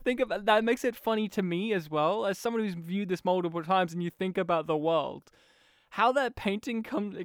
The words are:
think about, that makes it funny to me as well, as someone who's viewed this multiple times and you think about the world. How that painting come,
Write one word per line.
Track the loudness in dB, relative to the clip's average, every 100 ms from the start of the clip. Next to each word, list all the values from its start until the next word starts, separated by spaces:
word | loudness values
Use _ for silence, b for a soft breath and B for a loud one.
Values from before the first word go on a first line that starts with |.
think | -2 0
about, | 0 0 4
that | 4
makes | 4 2
it | 0 -2
funny | -2 0 0
to | -2
me | -2 -2 0
as | -2 0
well, | 0 2 2
as | -2 -2
someone | -2 -2
who's | -2
viewed | -4 -4 -4 -2
this | -2
multiple | 2 2 2 -4
times | 2 2 2
and | -2
you | -4
think | -2 -2 -2
about | 0 0 2
the | 0
world. | 2 0 0 -8 _ b b b b b b
How | 2 4
that | 4 0 -2
painting | -4 -2 -4 -6
come, | -4 -6 -6 -8